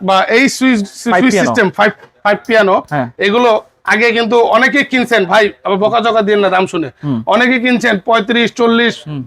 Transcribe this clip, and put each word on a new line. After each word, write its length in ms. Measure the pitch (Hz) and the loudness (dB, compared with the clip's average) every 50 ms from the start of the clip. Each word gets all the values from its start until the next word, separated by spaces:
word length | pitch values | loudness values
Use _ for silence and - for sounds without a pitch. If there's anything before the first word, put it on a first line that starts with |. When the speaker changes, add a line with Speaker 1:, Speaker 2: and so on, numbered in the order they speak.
| 190 | -2
Speaker 1:
বা 200 | 185 190 190 190 | 0 0 0 2
এই 260 | - 214 247 277 262 | 2 2 2 2 0
সুইচ, 300 | - - 254 262 247 214 | 0 0 0 0 0 0
Speaker 2:
ফাইভ 420 | 196 - - - - 240 185 185 | -2 -6 -10 -10 -4 -2 0 2
Speaker 1:
সুইচ 100 | 247 254 | 2 2
Speaker 2:
পিয়ানো। 180 | 208 190 - - | 2 2 0 0
Speaker 1:
সিস্টেম, 200 | 220 233 208 180 | 0 0 0 0
ফাইভ, 220 | - - 208 214 - - - - _ _ - | 0 0 0 0 -2 -4 -16 -20 _ _ -2
ফাইভ 140 | 208 208 196 - - | -2 -2 -2 -2 0
পিয়ানো, 360 | 226 220 202 185 196 - - - | 2 2 2 2 2 0 -2 -4
Speaker 2:
হ্যাঁ। 200 | 151 143 123 120 - - | -4 -4 -4 -6 -6 -4
Speaker 1:
এগুলো 440 | 190 202 202 240 247 233 214 220 - _ _ _ - | -2 0 0 2 2 2 2 0 -2 _ _ _ -4
আগে 280 | 185 202 214 233 240 | -2 -2 0 0 0
কিন্তু 280 | 220 233 233 208 240 233 | 0 0 0 0 2 2
অনেকেই 440 | 226 - 214 226 254 262 - 285 240 | 2 2 2 2 2 2 0 0 -2
কিনছেন 420 | - 254 254 240 - 233 214 190 | 0 -2 -2 -2 0 0 0 0
ভাই, 240 | 170 190 220 208 196 - _ - | 2 2 2 2 0 -2 _ -6
আবার 140 | 185 202 190 | -4 -2 0
বকাঝকা 440 | 208 214 226 233 214 233 214 226 | 0 0 0 0 0 0 0 0
দিয়েন 180 | 208 202 214 208 | 0 2 2 2
না 100 | 202 190 | 2 2
দাম 180 | 185 185 190 - | 0 0 -2 -2
শুনে। 220 | - 170 151 127 - _ - | -4 -6 -6 -8 -10 _ -6
Speaker 2:
হুম। 200 | 147 127 113 113 | -4 -4 -4 -2
Speaker 1:
অনেকেই 340 | - 190 226 247 247 262 247 | 0 0 0 2 0 0 0
কিনছেন 400 | 233 254 247 208 220 233 214 185 | 0 0 -2 0 0 -2 -2 -2
পঁয়ত্রিশ, 540 | - - 226 233 202 214 233 233 233 208 - | -2 0 -2 0 0 0 -2 0 -2 -2 -2
চল্লিশ, 500 | - 233 233 233 226 240 226 - - - 151 | -2 0 0 2 2 0 -2 -4 -6 -12 -12
Speaker 2:
হুম। 160 | 151 135 127 | -12 -12 -12